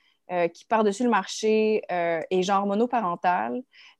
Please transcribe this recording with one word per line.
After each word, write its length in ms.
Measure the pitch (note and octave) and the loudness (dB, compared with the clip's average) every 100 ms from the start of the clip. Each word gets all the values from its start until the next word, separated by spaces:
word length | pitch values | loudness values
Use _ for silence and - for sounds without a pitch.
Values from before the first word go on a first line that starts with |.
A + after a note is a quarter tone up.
| _ _ - | _ _ -6
euh, 160 | F3+ E3+ | 0 0
qui 160 | - | -2
part-dessus 400 | - A3 G#3+ G3+ | -2 2 2 2
le 60 | B3 | 2
marché, 720 | G#3 G3+ - A3 A3 G#3+ G#3+ - | 0 -2 -4 0 2 2 0 -2
euh, 300 | F3 E3+ E3 - | -2 0 -2 0
est 120 | F#3 | 0
genre 240 | F#3 G3 G3+ | 2 0 0
monoparental, 960 | G3+ B3 A#3+ F#3+ F3 F#3 F3+ A3+ B3 - - - _ | 0 0 0 -2 -2 0 0 -2 -6 -10 -20 -20 _